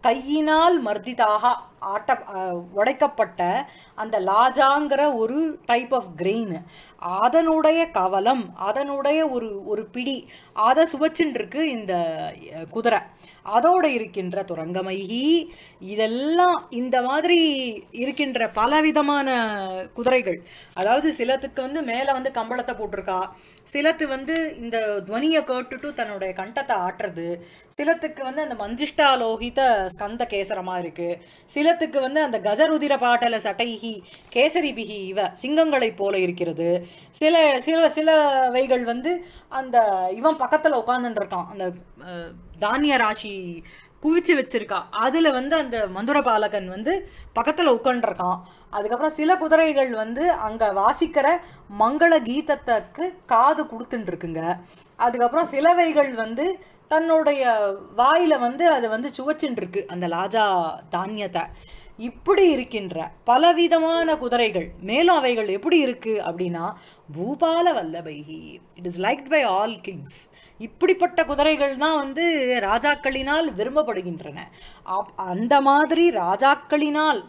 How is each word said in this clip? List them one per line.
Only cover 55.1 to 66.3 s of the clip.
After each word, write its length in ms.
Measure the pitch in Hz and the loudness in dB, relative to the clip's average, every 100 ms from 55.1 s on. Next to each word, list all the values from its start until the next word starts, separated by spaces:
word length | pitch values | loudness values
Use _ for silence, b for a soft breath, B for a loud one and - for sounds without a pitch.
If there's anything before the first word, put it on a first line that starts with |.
| 240 240 285 | 2 2 2
சிலவைகள் 720 | 339 277 311 349 339 302 277 | -2 2 4 4 4 4 2
வந்து 440 | 233 220 233 330 370 B B _ | 0 -6 -2 -2 -4 B B _
தன்னுடைய 840 | 311 330 320 294 285 247 220 208 196 - 202 | 0 4 2 4 2 2 2 0 -4 -10 2
வாயில 420 | 262 320 349 285 | 4 4 4 2
வந்து 320 | 240 269 339 | 0 2 4
அதை 180 | 285 233 | 4 0
வந்து 220 | 220 269 - | -4 -6 -6
சுவைச்சுட்டு 380 | 262 311 294 240 | -4 -2 -2 -4
இருக்கு 280 | 180 190 196 | -6 -6 -6
அந்த 200 | 175 175 | -6 -4
லாஜா 720 | 170 196 226 208 185 165 - - | -2 -2 0 2 2 0 -6 -8
தானியத்தை. 540 | 175 190 214 196 180 - B B B B - | -6 -6 -6 -6 -6 -6 B B B B -12
இப்படி 540 | 233 - - 392 359 | -12 -8 2 6 6
இருக்கின்ற 600 | 277 240 220 190 160 160 - | 4 -2 -8 -6 -8 -8 -6
பலவிதமான 920 | - 247 330 330 339 330 320 330 330 311 | 4 6 6 6 4 4 4 2 2 0
குதிரைகள். 540 | 247 240 226 185 165 - | 0 2 2 0 -6 -10
மேலும் 360 | 185 240 339 330 | -4 2 4 4
அவைகள் 320 | 262 233 208 | 4 0 -2
எப்படி 300 | 196 311 349 | -2 2 4
இருக்கு 440 | 269 240 226 214 | 2 -2 -4 -4
அப்படின்னா, 500 | 170 | -4